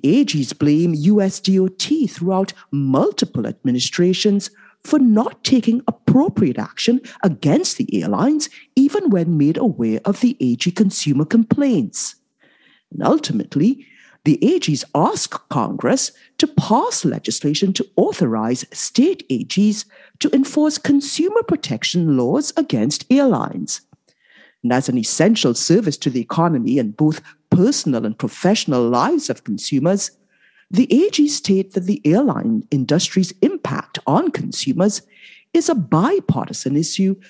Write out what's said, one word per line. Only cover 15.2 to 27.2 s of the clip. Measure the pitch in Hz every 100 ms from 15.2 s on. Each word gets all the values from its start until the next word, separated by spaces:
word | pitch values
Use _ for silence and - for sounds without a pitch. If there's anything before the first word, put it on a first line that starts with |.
| - - -
Congress | 135 104 - 120 269 - - _ -
to | 302
pass | - - 240 466 -
legislation | 165 - - - 147 156 196
to | 190 - -
authorize | 403 - 131 110 113 127 -
state | - - - 330 - -
A | 131
Gs | - 190 214 208 - - - -
to | 294
enforce | 269 277 302 302 302
consumer | - 277 - - 359 453
protection | 453 330 - 110 - 175 160 131
laws | 123 254 - -
against | 277 110 120 - -
airlines. | 269 269 151 - - - - _ _ _ _ _ _ _ _
And | 120
as | 127 123
an | 123
essential | 110 - 185 220 135
service | 117 - 196 160 -
to | 143
the | 123
economy | - 165 170 127 113 135
and | 107 107
both | 151 156